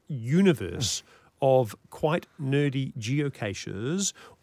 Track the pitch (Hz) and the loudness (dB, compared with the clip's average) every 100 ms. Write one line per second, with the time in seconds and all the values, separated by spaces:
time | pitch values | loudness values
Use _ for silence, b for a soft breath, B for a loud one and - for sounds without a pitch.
0 | - 131 117 170 196 110 90 - 101 - | -10 -8 0 4 6 4 -2 -4 -4 -4
1 | - _ _ _ 135 131 110 - _ - | -10 _ _ _ 4 4 2 -4 _ -4
2 | 151 170 - - 135 143 143 135 131 131 | -2 -2 -4 -8 -2 0 0 -2 -6 -6
3 | 110 143 143 - 107 92 - 98 127 190 | -4 -2 -2 -4 -8 -8 -8 -8 -4 -4
4 | 190 B B B | -4 B B B